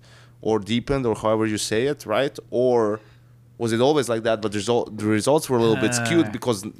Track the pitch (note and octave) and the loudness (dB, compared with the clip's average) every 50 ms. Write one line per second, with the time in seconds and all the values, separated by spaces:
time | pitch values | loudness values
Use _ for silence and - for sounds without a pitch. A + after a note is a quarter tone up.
0 | - - - - - - - - - - A2 A2 G2 G2 A2+ A#2+ - - C#3 C#3 | -20 -20 -20 -20 -20 -20 -14 -6 -2 -2 0 0 0 -2 -2 -2 -2 -2 -2 0
1 | B2+ A#2 G#2+ - - G#2+ A2 A2 A2 A2 G#2+ G#2 - - G#2+ A2 B2+ C#3+ D3+ B2+ | 0 -2 -2 0 0 0 2 2 0 0 -2 -4 -4 -2 -2 0 0 -2 -4 -4
2 | - G2+ G#2+ A2+ C3+ C#3 - - - - - A#2+ B2+ B2+ B2 A#2 A2 G#2 G#2 G#2+ | -6 -2 0 0 0 -2 -4 -10 -12 -6 -2 0 2 2 4 2 2 0 -2 -4
3 | - - - - - - - - - - - - A#2 A2+ A2+ A2+ B2 C#3 D#3 D3+ | -8 -16 -20 -20 -20 -20 -20 -20 -20 -18 -10 -6 -4 -2 0 2 4 4 4 2
4 | B2 A2+ A2+ A2+ A2 A#2 A2+ G#2+ G#2 G#2+ G2 G#2 F#2+ A2 A#2+ A#2+ - - G#2 G#2+ | 0 0 -2 -2 -2 -2 -2 -2 -2 -4 -4 -4 -2 0 0 0 0 -4 -6 -4
5 | G#2 G#2+ A2 G#2+ F#2+ C3 C#3+ D#3+ D3 - C3 A#2+ A#2 A2+ A2 G#2+ A2 - A#2+ A#2+ | 0 0 0 2 2 4 2 2 2 0 0 2 4 4 2 2 2 0 0 0
6 | A#2 A2+ - E3+ - G#2+ G#2 - - A#2+ A#2 F#2+ G2+ A2 - - | 0 2 2 2 2 0 -2 -4 -2 -2 -2 -2 -4 -10 -14 -16